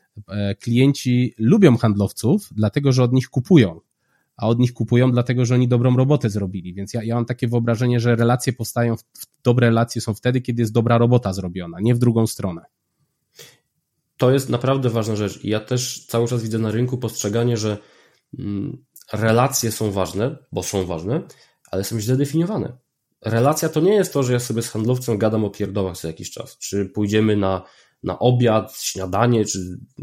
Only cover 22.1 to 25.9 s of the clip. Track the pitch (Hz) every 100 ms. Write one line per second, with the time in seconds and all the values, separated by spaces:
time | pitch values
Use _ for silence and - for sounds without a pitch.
22.1 | 131 139 160 180 185 87 - _ _ _
23.1 | _ 110 113 139 151 160 156 175 208 175
24.1 | 143 123 123 123 113 - 107 110 127 123
25.1 | 104 110 110 104 - 95 101 92